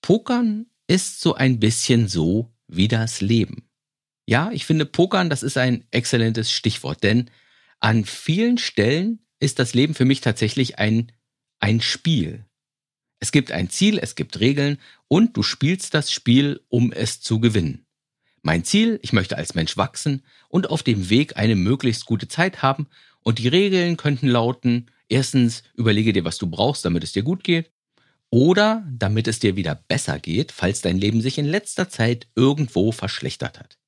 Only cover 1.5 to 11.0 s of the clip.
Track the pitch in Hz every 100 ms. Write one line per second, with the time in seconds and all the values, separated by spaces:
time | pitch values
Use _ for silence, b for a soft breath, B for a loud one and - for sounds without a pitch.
1.5 | 120 110 117 - 120 107 92 80 101 117
2.5 | _ _ 85 104 117 113 - 98 113 98
3.5 | - _ _ _ _ _ _ - 117 180
4.5 | 202 - 156 147 - 185 196 180 143 139
5.5 | 135 127 120 - 120 117 120 113 113 110
6.5 | - 117 - - - 101 113 120 b b
7.5 | b b b 110 113 104 - - 165 233
8.5 | 240 - - 104 151 196 226 _ _ 147
9.5 | - 123 120 147 156 147 135 - 117 110
10.5 | - 127 - 104 110